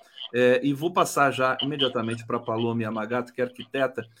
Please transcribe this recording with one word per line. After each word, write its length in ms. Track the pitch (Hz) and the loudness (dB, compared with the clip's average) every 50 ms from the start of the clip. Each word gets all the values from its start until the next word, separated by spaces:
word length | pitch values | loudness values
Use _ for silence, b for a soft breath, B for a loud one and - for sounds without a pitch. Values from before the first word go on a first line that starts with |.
| B B B B B B - | B B B B B B 0
É, 280 | 120 127 123 127 127 - | 4 6 6 6 6 4
e 100 | 143 143 | 0 -2
vou 200 | 135 156 175 180 | 0 -2 0 2
passar 400 | 196 170 - - 156 143 135 123 | 2 2 2 4 2 2 2 2
já 260 | 120 131 131 127 - | 2 0 0 0 0
imediatamente 640 | - 139 151 143 131 127 - 123 110 113 117 117 - | -2 -4 -2 -2 -2 -2 0 -2 -2 -2 -4 -6 -4
pra 140 | - 120 117 | -4 -4 -4
Paloma 440 | 117 - 113 113 117 117 117 117 110 | -2 -2 -2 0 0 0 0 0 -2
Yamagata, 500 | 107 113 110 107 107 123 123 123 - - | -2 -2 -4 -4 -2 -2 -4 -4 -6 -4
que 80 | - | -4
é 40 | 127 | -4
arquiteta, 640 | 123 - - 117 - - 135 135 127 127 - 113 - _ _ | -4 -4 -12 -18 -6 -2 0 0 0 -2 -6 -10 -12 _ _